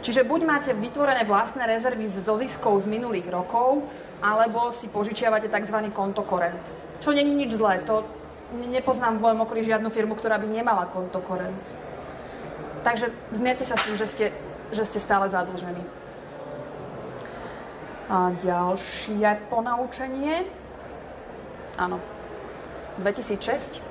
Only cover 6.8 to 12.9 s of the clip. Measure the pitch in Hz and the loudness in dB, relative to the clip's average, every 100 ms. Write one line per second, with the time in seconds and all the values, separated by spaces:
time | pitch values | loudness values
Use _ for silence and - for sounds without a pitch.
6.8 | - - 294 285 285 285 262 220 214 185 | -14 -4 2 6 6 4 2 4 4 4
7.8 | - 214 214 - - - - 240 240 254 | 4 2 0 -10 -14 -16 -12 -8 -2 0
8.8 | 254 240 240 220 226 220 226 226 220 220 | 2 2 2 4 4 4 2 2 2 2
9.8 | 226 220 220 220 226 214 214 220 240 202 | 2 2 0 0 2 2 2 0 4 2
10.8 | 175 185 180 185 180 180 180 190 - - | 2 -2 -4 -4 -2 -2 -2 -6 -10 -12
11.8 | - - - - - - - - - - | -12 -12 -12 -12 -12 -12 -10 -10 -10 0
12.8 | 233 | 0